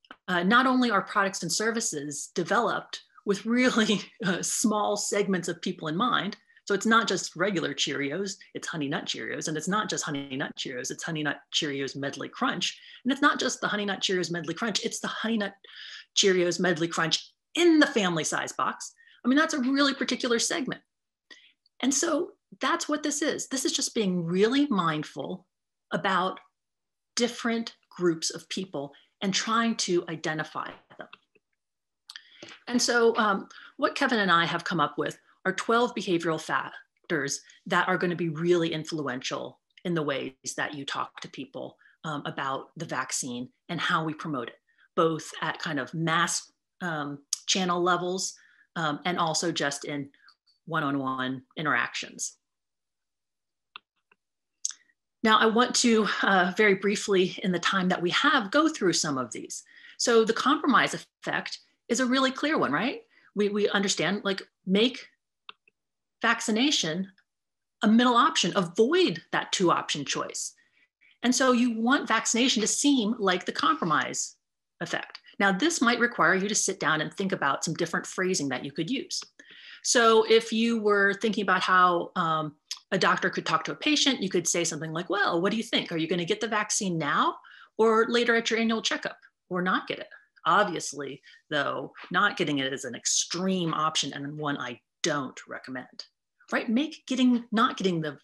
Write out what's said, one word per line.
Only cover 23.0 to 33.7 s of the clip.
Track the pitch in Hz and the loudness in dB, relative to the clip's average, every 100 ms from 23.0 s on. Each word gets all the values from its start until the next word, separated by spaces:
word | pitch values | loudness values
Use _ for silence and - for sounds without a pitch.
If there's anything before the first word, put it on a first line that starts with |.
this | 302 285 | -2 -2
is. | 302 - - | -2 -4 -6
This | 269 320 | -4 -2
is | |
just | 302 - 240 | -2 -2 0
being | 196 180 165 | 0 0 0
really | 185 220 277 294 | 2 4 4 2
mindful | 196 165 151 151 - 165 185 _ _ _ _ - | 2 0 -2 -6 -8 -10 -10 _ _ _ _ -8
about | 190 190 185 185 - _ _ _ _ _ _ _ - | -4 0 0 0 -4 _ _ _ _ _ _ _ -4
different | 240 - 233 233 226 - _ | -4 -2 -2 -2 -4 -12 _
groups | - 180 160 - | 0 0 2 -4
of | 170 - | -6 -8
people | - 190 147 143 - _ - | -8 -6 -8 -8 -14 _ -6
and | 196 | -2
trying | 185 - 226 226 220 | -2 0 0 0 0
to | - 175 175 | 0 0 -2
identify | 156 165 156 147 - - - _ - | -6 -4 -4 -6 -8 -10 -14 _ -20
them. | - - _ _ _ _ _ _ _ _ - - _ - - - - | -18 -20 _ _ _ _ _ _ _ _ -20 -20 _ -20 -20 -18 -4
And | 240 | 0
so, | - 240 233 233 | 2 4 4 4
um, | 214 196 - - - | 2 0 -4 -18 -18